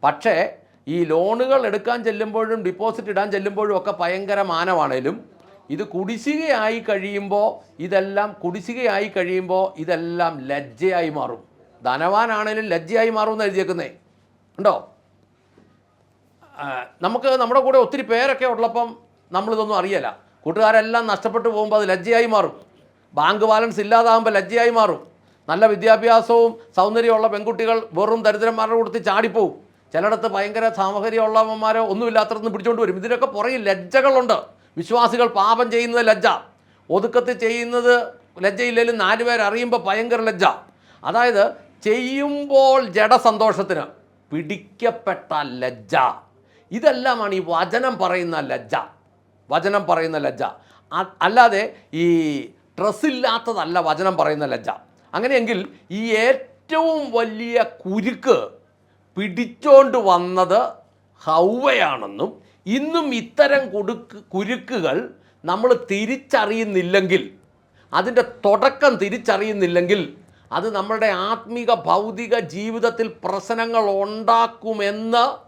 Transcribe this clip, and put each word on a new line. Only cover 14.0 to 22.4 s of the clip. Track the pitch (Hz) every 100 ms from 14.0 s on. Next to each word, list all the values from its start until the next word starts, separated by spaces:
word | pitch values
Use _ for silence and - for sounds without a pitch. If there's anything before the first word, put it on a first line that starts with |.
| _ _ _ _ _ -
ഉണ്ടോ? | 202 - - _ _ _ _ _ _ _ _ _ _ _ _ _ _ _ _ -
ആ, | 143 127 123 _
നമുക്ക് | 175 240 269 262
നമ്മുടെ | 233 254 262
കൂടെ | 262
ഒത്തിരി | 240 285 220
പേരൊക്കെ | 233 262 262 254
ഉള്ളപ്പം | 226 226 233 233 226 _ _ _ 175
നമ്മളിതൊന്നും | 208 220 214 208
അറിയല. | 180 190 123 - _ _
കൂട്ടുകാരെല്ലാം | 151 196 220 220 220 233 226
നഷ്ടപ്പെട്ടു | 196 226 214 233
പോകുമ്പോൾ | 214 214 214
അത് | 202
ലജ്ജയായി | 185 175 233 233
മാറും. | 214